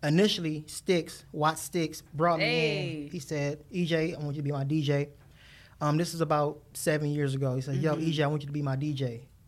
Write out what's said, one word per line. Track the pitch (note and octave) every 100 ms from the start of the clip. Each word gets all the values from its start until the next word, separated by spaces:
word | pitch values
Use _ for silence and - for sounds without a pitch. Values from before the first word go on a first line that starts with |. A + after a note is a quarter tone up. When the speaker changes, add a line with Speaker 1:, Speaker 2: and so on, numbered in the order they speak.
Speaker 1:
initially, | D3 D#3+ G#3 G#3 E3 D#3 D3+
Sticks, | - - F3+ E3 - -
Watts | D#3+ D3+ D#3+
Sticks, | - F3+ D#3 D#3 -
brought | D3 E3+ E3
me | G#3
Speaker 2:
Hey. | A#3+ - - - D#3
Speaker 1:
in. | C#3+
He | F3
said, | - D3+ C#3+ D3 -
"E | F3+ F3
J, | E3 D#3+ -
I |
want | D3 C#3+
you |
to |
be | C#3
my | C#3+
D | C#3 D#3
J." | C#3+ C#3+ C#3+ - - - - - - -
Um, | D3+ D3+
this | E3+
is | E3
about | D#3 D3+ D3 D3+ -
seven | - - D3+ D3
years | D3 C#3+ C3+
ago. | C3+ B2+
He |
said, | C3 C3+
"Yo, | D#3 D3+
Speaker 2:
Mm-hmm. |
Speaker 1:
E | E3
J, | D3+
I | D3
want | D3+
you | C#3+
to |
be | D3
my | C#3+ C3
D | D3+
J." | C#3 C3 A#2 - -